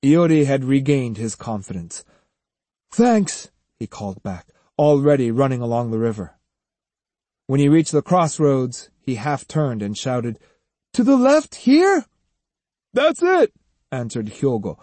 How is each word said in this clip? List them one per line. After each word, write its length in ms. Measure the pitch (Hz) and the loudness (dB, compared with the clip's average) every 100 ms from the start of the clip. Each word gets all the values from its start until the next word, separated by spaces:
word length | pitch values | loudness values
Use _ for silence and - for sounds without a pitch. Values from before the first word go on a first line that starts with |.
Iori 400 | 135 160 170 156 143 | 4 4 4 4 2
had 180 | 135 | 0
regained 520 | 131 139 135 143 123 107 | 0 0 2 -2 -2 -6
his 180 | 113 | -8
confidence. 680 | - - 107 98 95 85 - _ _ _ _ _ _ _ _ _ | -8 -10 -10 -8 -12 -12 -18 _ _ _ _ _ _ _ _ _
Thanks, 580 | - 240 226 185 - - _ _ _ | 0 2 2 0 -6 -16 _ _ _
he 80 | 113 | -14
called 340 | - 101 92 | -10 -10 -10
back, 240 | 101 90 - _ _ - | -12 -12 -16 _ _ 0
already 520 | 151 143 143 143 120 | 2 4 4 2 0
running 280 | 117 135 127 | 0 0 -2
along 300 | 120 117 120 | -2 -4 -2
the 80 | 113 | -2
river. 400 | 113 107 87 _ _ _ _ _ _ _ _ _ _ _ - | -2 -4 -12 _ _ _ _ _ _ _ _ _ _ _ -4
When 100 | 135 | 0
he 100 | 143 | 4
reached 240 | 160 156 | 4 2
the 100 | 151 | -2
crossroads, 880 | - 180 165 - 151 135 127 120 - _ | 0 0 0 0 0 2 -2 -8 -20 _
he 160 | - 120 | -8 -6
half 320 | 131 143 - | -6 -6 -4
turned 340 | 156 147 113 | -4 -2 -4
and 140 | 104 107 | -6 -6
shouted, 420 | 135 123 120 110 _ _ _ _ _ | -6 -4 -6 -10 _ _ _ _ _
To 100 | - | -2
the 140 | 240 269 | 2 4
left 400 | 254 302 302 - | 4 2 0 -4
here? 500 | - 285 381 381 - _ _ _ _ _ _ _ _ | 2 4 4 2 -2 _ _ _ _ _ _ _ _
That's 300 | 220 302 - | 0 0 2
it, 300 | 349 370 262 _ _ _ _ | 2 2 2 _ _ _ _
answered 380 | 131 117 120 107 | -10 -8 -8 -8
Hyogo. 500 | - 139 120 95 78 | -4 -2 -2 -6 -12